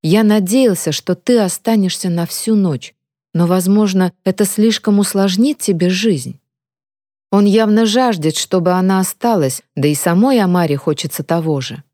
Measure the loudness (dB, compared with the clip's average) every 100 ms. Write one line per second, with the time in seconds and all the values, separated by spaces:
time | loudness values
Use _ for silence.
0 | 2 2 4 2 2 2 2 0 -4 -6
1 | -4 -4 0 0 0 -4 -2 0 0 -2
2 | -4 -4 -4 -6 -2 0 0 -4 -8 _
3 | _ _ _ -2 0 2 2 2 2 0
4 | -2 _ -4 -2 -2 2 0 0 0 0
5 | 0 0 0 0 0 0 -2 0 0 0
6 | 0 -2 -4 -16 _ _ _ _ _ _
7 | _ _ _ 2 4 2 2 2 2 2
8 | 0 0 -2 -4 -4 -2 0 0 2 0
9 | -2 -2 -2 0 -2 -4 _ -2 -2 0
10 | 0 2 2 2 2 0 0 -2 -2 -4
11 | -6 -10 -4 -4 -2 -4 -6 -14 _